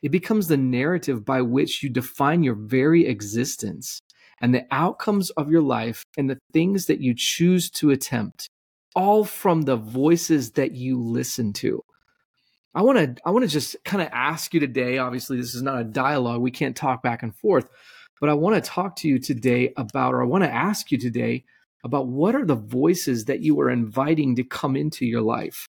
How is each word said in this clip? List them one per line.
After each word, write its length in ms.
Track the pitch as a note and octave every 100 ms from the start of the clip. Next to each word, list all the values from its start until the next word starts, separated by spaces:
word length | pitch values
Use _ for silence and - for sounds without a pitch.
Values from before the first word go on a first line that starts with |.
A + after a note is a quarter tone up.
It 80 | -
becomes 380 | F3 - A3 F3
the 100 | D3
narrative 640 | C3 B2 C#3 F3+ D#3+ B2+
by 160 | G#2 C3+
which 420 | B2 B2+ D#3+ -
you 60 | C#3+
define 540 | B2 B2 - C#3 E3+
your 140 | D3+ G#2+
very 500 | G#2+ C3 C#3 E3 -
existence 920 | A2 G#2 G#2+ C3 - G#2+ E2+ - - _ _ _ _
and 140 | A#2+
the 120 | B2 -
outcomes 600 | C3 E3 - - G#3 F#3
of 200 | - D3
your 120 | E3
life 400 | D3 A#2 A2+ A2+ - -
and 100 | C#3
the 100 | C3 _
things 340 | D#3+ E3+ G3 F3+
that 140 | D3+
you 140 | B2+ A#2+
choose 540 | - - E3+ F#3 F3
to 200 | - D3+
attempt, 580 | C3+ - B2 G#2+ - - _ _ _ _
all 300 | - F#3+ G#3+
from 380 | G#3 - G3 E3
the 140 | C#3+ B2
voices 760 | G#2+ B2 C#3+ E3+ - D#3 A#2
that 200 | - -
you 280 | B2 B2+ B2+
listen 540 | A#2 A#2 B2 - A2+
to. 260 | G#2 B2 - - _ _ _ _ _ _ _ _
I 80 | -
wanna, 320 | G#3+ C4 D3 B2
I 60 | -
wanna 160 | G#3 B3
just 280 | D3+ B2 -
kinda 300 | - G3 E3
ask 380 | A2+ C3+ D#3+ -
you 80 | E3+
today, 380 | C#3+ B2 B2 B2+
obviously 400 | B2+ B2 - B2+
this 160 | B2
is 80 | A#2+
not 180 | C3+ C3
a 40 |
dialogue, 580 | A2+ G#2+ C3 D3 A#2+ A#2
we 80 | B2
can't 260 | B2 C#3 B2
talk 260 | D3 B2
back 200 | B2 A#2
and 120 | A#2
forth, 360 | - G#3+ F3 - _ - - - _
but 80 | D3
I 60 |
wanna 260 | D3 E3 G#3+
talk 360 | - - F#3+ -
to 120 | D#3+
you 100 | C3
today 540 | - B2 B2+ B2 B2+ -
about, 340 | A#2 C#3 B2+
or 100 | B2+
I 40 | B2
wanna 220 | F3+ E3+
ask 440 | A#2 D#3+ G#3 -
you 60 | B2+
today 480 | A#2+ A#2 A#2 B2 - _ _ _
about 240 | B2+ C#3 C3
what 260 | C3 F3
are 100 | B3+
the 100 | A3
voices 680 | B2 G#2+ B2 D3+ F3 - A#2+
that 160 | A2 B2+
you 180 | D3+ D3
are 100 | C3+
inviting 680 | B2 A2+ G#2 C#3 D#3+ C#3 B2
to 80 |
come 320 | B2+ - C#3+ C3+
into 300 | D3+ D3+ B2
your 160 | A#2
life. 440 | A2 A#2 - - -